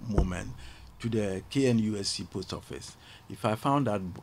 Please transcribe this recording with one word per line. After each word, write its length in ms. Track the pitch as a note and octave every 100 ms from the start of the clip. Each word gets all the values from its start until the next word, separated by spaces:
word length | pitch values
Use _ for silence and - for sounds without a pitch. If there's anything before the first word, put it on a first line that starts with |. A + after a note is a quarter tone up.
| -
moment 420 | G2+ F#2 F2 - - - - - -
to 80 | A#2
the 340 | A2 G2+ F#2+ F#2+
K 160 | C#3 C3
N 120 | A2+
U 160 | G#2+ G#2
S 120 | G2
C 160 | -
post 280 | F2+ G2 F#2
office. 440 | - - C2+ - - - - -
If 160 | G#2
I 120 | A2 A2
found 300 | C#3+ C#3+ A#2+
that 260 | G#2 F2+
b-, 60 | F2+